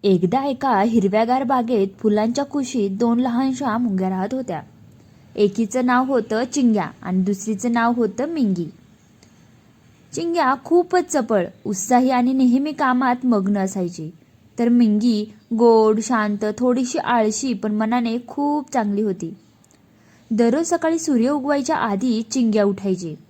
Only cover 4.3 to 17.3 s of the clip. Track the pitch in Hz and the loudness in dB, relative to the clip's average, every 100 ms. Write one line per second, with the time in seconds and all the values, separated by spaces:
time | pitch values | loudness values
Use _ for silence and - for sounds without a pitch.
4.3 | 262 254 160 - - - - - - - | -6 -6 -8 -10 -20 -20 -20 -20 -20 -14
5.3 | - 208 196 220 254 247 247 262 262 226 | 0 0 0 -2 0 2 2 2 -2 0
6.3 | 220 254 285 240 214 165 - 180 185 185 | -4 -2 0 2 2 -2 -8 -4 0 0
7.3 | 196 214 202 240 233 233 240 220 - 294 | -2 -4 -4 -2 0 0 0 -2 -2 -4
8.3 | 330 220 175 156 - - _ _ _ - | 0 0 0 -4 -12 -20 _ _ _ -20
9.3 | _ _ _ _ _ _ _ _ - 339 | _ _ _ _ _ _ _ _ -8 -4
10.3 | 339 262 269 - 339 349 359 349 294 220 | 0 0 -2 2 2 4 0 0 -2 0
11.3 | 208 175 - - 190 - 247 254 254 247 | 0 0 -6 -8 -6 2 2 4 2 2
12.3 | 262 254 247 294 302 269 247 262 247 254 | 2 4 2 0 -2 0 2 0 0 0
13.3 | 220 196 202 190 190 175 175 156 - _ | 2 2 0 0 -2 -6 -6 -14 -14 _
14.3 | _ _ - 240 240 226 208 240 214 214 | _ _ -2 2 4 4 4 2 0 -4
15.3 | - _ 226 233 226 220 220 220 233 214 | -12 _ 4 6 6 4 2 0 -2 0
16.3 | 208 214 214 247 247 247 320 - 240 214 | -2 -4 0 0 0 -2 -4 0 2 2